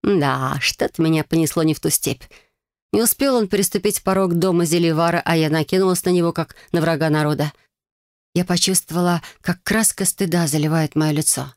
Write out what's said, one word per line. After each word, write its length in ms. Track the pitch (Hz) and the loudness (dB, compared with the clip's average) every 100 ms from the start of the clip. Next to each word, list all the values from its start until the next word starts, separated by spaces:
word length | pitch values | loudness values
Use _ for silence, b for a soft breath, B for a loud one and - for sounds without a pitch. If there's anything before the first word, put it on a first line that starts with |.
Да, 540 | - 202 143 131 131 143 | 2 2 2 0 -2 -2
что-то 420 | - - - - | -4 -4 -6 0
меня 220 | 160 160 | 0 2
понесло 400 | 151 165 156 - | 0 0 0 0
не 100 | 160 | 0
в 60 | 151 | 0
ту 100 | 156 | -2
степь. 340 | - - - - b b b _ _ _ | -2 -4 -8 -12 b b b _ _ _
Не 100 | 202 | 0
успел 340 | 226 - 277 254 | 0 0 0 0
он 120 | 208 | 0
переступить 560 | 208 196 202 208 196 | -2 -2 -2 -2 -2
порог 300 | - 190 190 | -2 0 2
дома 320 | 170 185 170 175 | 2 2 2 2
Зельевара, 560 | 175 170 160 170 170 | 2 2 2 2 0
а 140 | - 165 | 0 0
я 120 | 156 | 2
накинулась 540 | 160 151 185 190 180 | 0 0 2 2 0
на 60 | - | 2
него, 240 | 180 170 | 2 0
как 240 | 165 160 - B | -2 -8 -10 B
на 80 | 175 | -2
врага 280 | 160 160 160 | 0 0 0
народа. 440 | 151 151 151 151 - b _ _ _ _ _ _ | 0 0 -2 -4 -6 b _ _ _ _ _ _
Я 100 | 180 | -4
почувствовала, 800 | 180 180 - 185 - 165 175 170 B B | 0 0 0 -2 -2 -2 0 0 B B
как 240 | - 175 | -6 -6
краска 400 | - 220 220 - | -2 0 0 -2
стыда 440 | 196 - 190 175 165 | -4 -2 -2 0 0
заливает 480 | 151 151 160 156 - | 0 0 0 0 0
мое 180 | 156 | 0
лицо. 400 | 151 156 - 135 | 0 0 -2 -6